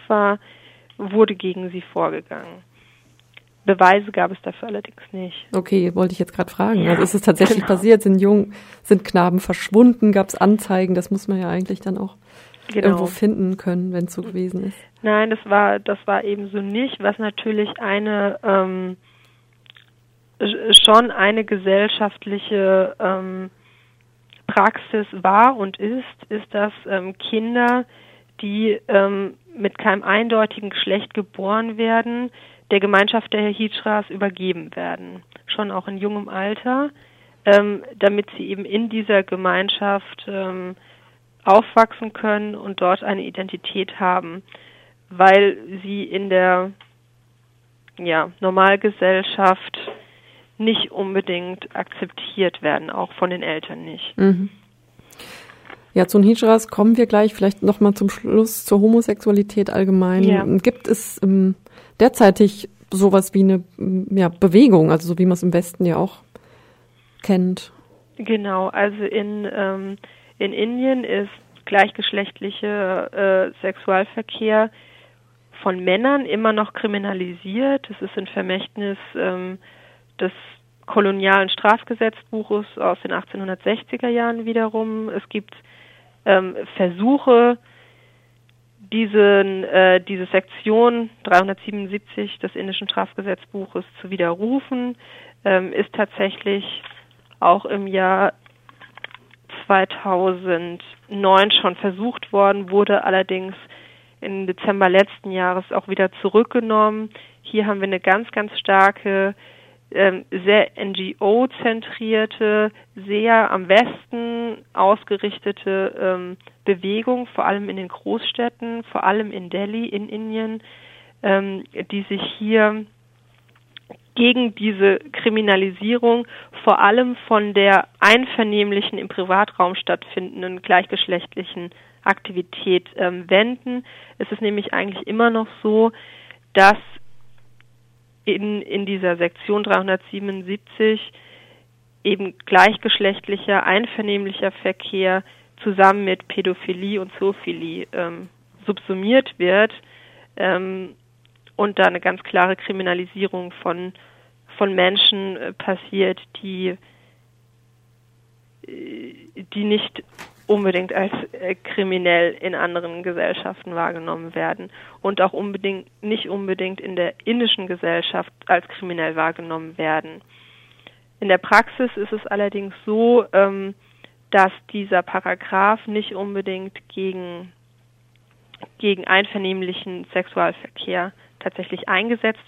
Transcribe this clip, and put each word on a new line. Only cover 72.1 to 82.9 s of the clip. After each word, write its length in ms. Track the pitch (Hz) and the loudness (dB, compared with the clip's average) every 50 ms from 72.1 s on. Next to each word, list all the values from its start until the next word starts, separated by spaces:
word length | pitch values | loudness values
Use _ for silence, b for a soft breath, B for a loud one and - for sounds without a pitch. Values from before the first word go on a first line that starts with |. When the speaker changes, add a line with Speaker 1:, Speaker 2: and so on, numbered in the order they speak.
| - 208 202 - - - 196 202 196 - - 208 208 208 196 185 185 - - - - - 196 196 190 190 190 - - | -4 -4 -6 -6 -8 -12 -10 -10 -10 -8 -6 -6 -4 -4 -4 -2 -4 -4 -6 -6 -4 -2 0 2 2 2 2 0 -4
Speaker 1:
äh, 60 | - | -8
Sexualverkehr 1080 | - 190 190 - - - 190 185 202 - - 233 220 - - - 226 214 214 214 220 220 b b b b b b b b b b b b _ _ _ _ - - | -8 -8 -8 -6 -2 0 0 0 0 -2 -6 -10 -10 -10 -8 -4 -2 2 2 2 2 0 b b b b b b b b b b b b _ _ _ _ -12 -6
von 200 | - 196 185 185 | -4 -4 -4 -2
Männern 440 | 180 185 180 202 240 262 285 277 254 | 0 0 0 2 2 2 2 0 0
immer 260 | - 175 214 220 220 | -2 -2 0 0 2
noch 220 | 214 214 214 - - | 2 0 -2 -4 -4
kriminalisiert. 1160 | - - 214 202 202 196 202 196 185 180 180 175 175 - 190 196 233 269 277 277 269 - - | -6 -6 -4 -4 -4 -4 -6 -6 -6 -6 -8 -10 -12 -10 -8 -4 -2 0 0 0 -2 -4 -10
Das 120 | 202 - | -14 -12
ist 160 | - 196 - | -12 -10 -8
ein 100 | 208 190 | -10 -10
Vermächtnis, 680 | - - 196 190 185 185 196 - - - 214 202 202 196 - - - - | -8 -8 -6 -4 -4 -4 -6 -6 -8 -10 -8 -6 -6 -8 -8 -12 -12 -6
ähm, 440 | - 180 185 185 180 180 185 185 190 b b b b b b b b b b b - | -4 -4 -4 -4 -6 -8 -10 -12 -14 b b b b b b b b b b b -6
des 140 | 185 185 - - - - - _ _ _ _ _ _ | -6 -6 -6 -8 -20 -20 -20 _ _ _ _ _ _
kolonialen 600 | - - 220 208 196 196 196 190 196 190 196 190 | -4 0 0 2 0 0 0 2 2 2 2 2
Strafgesetzbuches 1200 | 190 - - - 208 214 - - - 240 214 233 220 220 - - _ - 220 208 - 208 208 208 - - | 0 -2 0 2 2 2 2 0 -6 -4 -2 -2 -4 -4 -6 -14 _ -10 -8 -6 -4 -4 -4 -4 -6 -8
aus 200 | 214 202 185 | -4 -2 -2